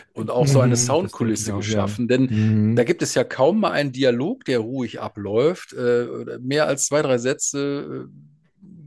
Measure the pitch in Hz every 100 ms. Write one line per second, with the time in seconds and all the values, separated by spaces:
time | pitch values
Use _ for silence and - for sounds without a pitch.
0 | - - 110 123 135 131 123 117 123 147
1 | 196 - 117 104 107 101 104 107 101 104
2 | 120 127 131 107 107 107 107 120 120 117
3 | 135 143 120 - 139 214 175 139 143 123
4 | 131 120 156 262 - 123 110 135 117 123
5 | 127 - 101 107 147 185 - - 123 120
6 | 120 127 120 120 127 147 147 139 - 147
7 | 147 123 127 147 - 143 139 143 151 131
8 | 131 143 147 _ _ _ - -